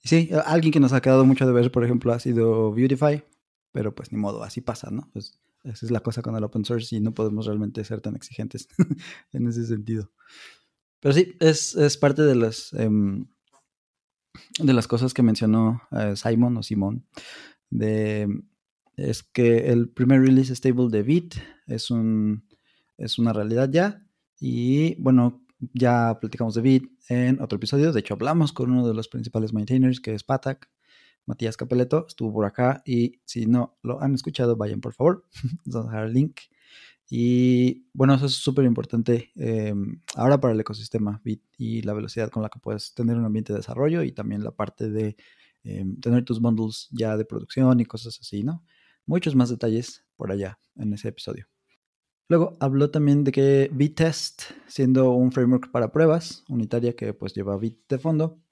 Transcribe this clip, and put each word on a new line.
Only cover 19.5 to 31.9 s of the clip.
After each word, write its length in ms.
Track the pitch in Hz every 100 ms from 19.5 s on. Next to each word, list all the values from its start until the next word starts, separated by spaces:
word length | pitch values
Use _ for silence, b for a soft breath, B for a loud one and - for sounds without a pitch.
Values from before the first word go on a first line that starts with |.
| 117 139
el 200 | 120 120
primer 300 | - 127 135
release 320 | 131 131 131
stable 340 | 127 135 123 123
de 120 | 110
Vite 400 | 104 165 170 - B B -
es 240 | 117 -
un, 580 | 117 110 110 107 107 _ _ _ _ _ _
es 220 | 127 -
una 140 | 117
realidad 360 | 107 107 113 135
ya. 360 | 151 196 202 _ _ _ _
Y 540 | 135 120 120 139 160 165
bueno, 420 | 135 131 123 123 _ _
ya 600 | 127 127 123 120 117 113
platicamos 340 | 113 - 113
de 80 | 110
Vite 260 | 123 131 - _ _
en 320 | 123 123 135
otro 140 | 127 101
episodio. 360 | 107 139 156
De 80 | 127
hecho, 140 | -
hablamos 380 | 101 120 165 147
con 180 | - 123
uno 160 | 127 120
de 60 |
los 140 | 110 110
principales 440 | 123 117 113 110
maintainers, 480 | 110 104 131 127 127
que 140 | -
es 100 | 107
Patak, 460 | - 135 - 135 _ _ b b b b -
Matías 300 | - 113 113
Capeleto, 480 | 123 123 123